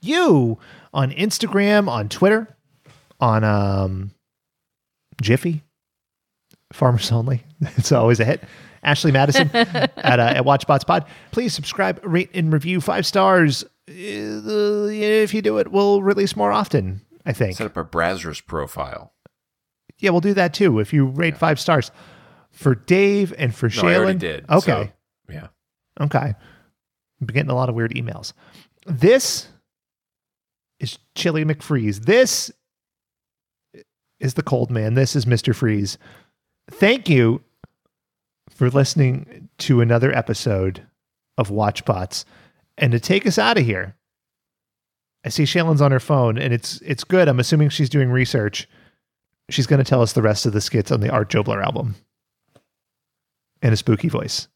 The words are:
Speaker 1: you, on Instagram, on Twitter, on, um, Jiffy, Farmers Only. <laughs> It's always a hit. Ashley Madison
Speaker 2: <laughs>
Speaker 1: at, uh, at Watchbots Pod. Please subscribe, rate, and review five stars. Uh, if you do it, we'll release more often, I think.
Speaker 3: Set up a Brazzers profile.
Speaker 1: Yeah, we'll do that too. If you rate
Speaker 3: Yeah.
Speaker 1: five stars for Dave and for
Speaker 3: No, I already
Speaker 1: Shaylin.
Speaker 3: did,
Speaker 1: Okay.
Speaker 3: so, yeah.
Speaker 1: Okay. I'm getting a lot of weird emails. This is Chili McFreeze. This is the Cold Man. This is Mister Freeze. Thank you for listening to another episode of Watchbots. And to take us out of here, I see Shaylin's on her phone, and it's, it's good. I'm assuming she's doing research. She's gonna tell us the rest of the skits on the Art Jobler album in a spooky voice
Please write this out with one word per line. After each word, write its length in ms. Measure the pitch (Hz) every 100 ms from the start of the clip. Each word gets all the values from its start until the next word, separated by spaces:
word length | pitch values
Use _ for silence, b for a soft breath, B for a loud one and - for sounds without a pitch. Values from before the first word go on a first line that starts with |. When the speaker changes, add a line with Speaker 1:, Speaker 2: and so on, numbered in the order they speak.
Speaker 1:
you, 580 | 170 320 349 160 120 113 B B B
on 180 | 143 135
Instagram, 760 | 139 196 - 214 196 202 208 202
on 200 | 120 104
Twitter, 480 | - 185 220 214 - _ _ b b b _
on, 240 | 123 110
um, 680 | 110 104 101 98 95 95 98 _ _ _ _ _ _ _ _ _ _ -
Jiffy, 420 | 104 127 180 156 - _ _ _ _ _ _ _ _ _ _
Farmers 380 | - 131 120 -
Only. 300 | 117 117 127 - _
<laughs> 160 | 151 -
It's 160 | -
always 260 | 139 113 117
a 60 |
hit. 180 | 113 151 - B B B
Ashley 300 | - 147 165
Madison 360 | 135 139 196 151
Speaker 2:
<laughs> 40 |
Speaker 1:
at, 640 | 233 233 180 254 - - 123
uh, 40 |
at 220 | 117 -
Watchbots 400 | 127 139 - 143 -
Pod. 180 | 175 147 B B
Please 220 | - 240
subscribe, 460 | 156 147 - 190 180
rate, 280 | 202 165 190
and 180 | 180 160
review 280 | 156 156 185
five 260 | 160 170 -
stars. 560 | 202 190 185 156 127 - _ _
Uh, 1000 | 185 196 208 214 214 214 214 208 208 208
if 420 | 214 208 214 214
you 80 | 214
do 160 | 208 214
it, 120 | -
we'll 320 | 196 202 202
release 320 | 190 202 196
more 160 | - 202
often, 520 | 208 202 151 95 95 _ _
I 80 | -
think. 240 | 196 104 90
Speaker 3:
Set 100 | 107
up 100 | -
a 80 |
Brazzers 600 | 80 82 85 95 82 73
profile. 680 | - 82 69 - 69 - - _ _ _ _ _ _ _ _ _
Speaker 1:
Yeah, 120 | 202
we'll 100 | 175
do 140 | 185
that 180 | 196 175
too. 280 | 147 196 110
If 120 | 104
you 140 | 151 135
rate 280 | 135 170
Speaker 3:
Yeah. 40 | 147
Speaker 1:
five 220 | 160 147
stars 320 | - 160 - b b b b b b
for 240 | _ 143
Dave 580 | 127 - 180 202 202 190 -
and 160 | 139
for 140 | 110 120
Speaker 3:
No, 200 | 107 180
I 60 |
already 220 | 175 185 190
Speaker 1:
Shaylin. 20 |
Speaker 3:
did, 260 | 170 76 -
Speaker 1:
Okay. 420 | 147 - 110 101 _ _ _ _
Speaker 3:
so, 40 |
yeah. 140 | 76 - _ _ _ _ -
Speaker 1:
Okay. 340 | 143 143 139 104 b b b _ _ _ _ _
I'm 60 | 117
getting 220 | 117 147
a 40 |
lot 140 | 127 127
of 80 | 117
weird 180 | 117
emails. 380 | 113 120 - - - b b b _
This 640 | - 143 170 254 - - - _ _ _ _ _ _ _ _ _ _ _ _ _
is 180 | 139 - _
Chili 300 | - 175 160
McFreeze. 640 | 156 151 - 143 107 101 113
This 440 | 220 262 - - - _ _ _ _ _ _ _ _ _ _ _ - - _ _ _
is 160 | 135
the 80 | 127
Cold 300 | - 127 120
Man. 220 | 120 110
This 200 | 120 135
is 100 | 147
Mister 300 | 117 120 -
Freeze. 440 | 113 117 107 98 - b b b b _ _ -
Thank 400 | - 202 254 196
you 340 | 143 113 120 _ _ - _ _ _ _ _ _ _ _
for 200 | _ 123
listening 760 | 135 135 - 131 131 - - - _
to 220 | - 123
another 320 | 117 117 131
episode 720 | 135 113 110 - 101 95 92 - _ _ _ _ -
of 100 | 107
Watchbots. 760 | 101 104 - - 101 92 - - b b b b -
And 140 | 143
to 80 | 117
take 260 | - 190 208
us 120 | 202
out 200 | 214 226
of 60 |
here, 300 | 123 95 95 - _ _ _ _ _ _ _ _ _ _ _ _
I 40 | -
see 160 | -
Shaylin's 360 | 147 180 165 151
on 120 | 143
her 80 | 135
phone, 380 | - 147 120 110
and 140 | 135
it's, 280 | 120 - -
it's 220 | - 143
good. 240 | - 185 165
I'm 100 | 127
assuming 280 | 123 156 151
she's 200 | - 139
doing 200 | 143 127
research. 580 | 127 123 127 104 - - b b b b _ _ _ _
She's 160 | - 123
gonna 180 | 143
tell 180 | 131 131
us 100 | 113
the 100 | -
rest 240 | 110 104 123
of 60 |
the 80 | 104
skits 300 | - 113 101
on 80 | 123
the 100 | 104
Art 180 | - 104
Jobler 340 | - 104 110
album 340 | 98 117 120 101 _ _ _ _ _ _ _ _ _ _ _ _ _ _ _ _
in 120 | 131
a 40 | 113
spooky 320 | - 107 170
voice 400 | - 104 - -